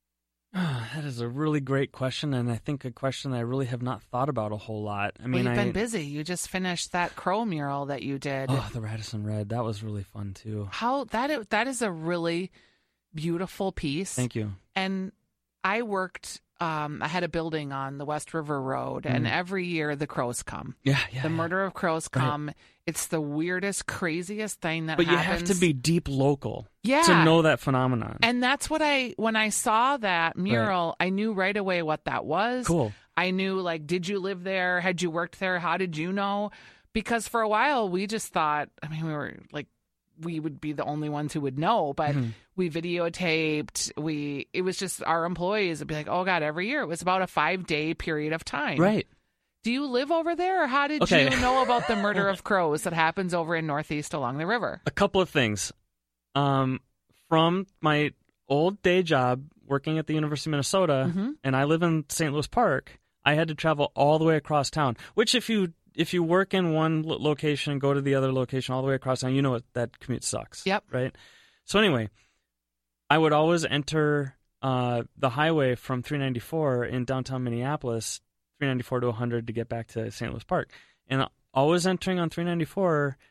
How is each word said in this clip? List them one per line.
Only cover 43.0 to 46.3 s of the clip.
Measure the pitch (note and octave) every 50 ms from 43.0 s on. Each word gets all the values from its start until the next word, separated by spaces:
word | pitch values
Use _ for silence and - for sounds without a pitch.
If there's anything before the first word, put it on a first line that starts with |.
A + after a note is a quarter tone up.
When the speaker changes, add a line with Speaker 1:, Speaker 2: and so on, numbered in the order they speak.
| E3+ E3+ E3 - F#3 E3 D#3+ D#3+ D#3+ D#3 D3+ D3+ D3+ - - - - - - -
Speaker 2:
we, | D3+ D#3+ D#3 D3 D3 C#3+ C#3+ C#3 - - -
it | F3+
was | F#3 F#3+ F3 -
just | G3+ F3 - - -
our | - E3 E3+ E3
employees | F3 F3+ E3+ F3 F#3 G#3+ G#3+ G3+ F3 D#3+ C#3+
would | D3 C#3
be | D3+
like, | D3+ - -
"Oh | C3 F3+ F#3
God," | F#3+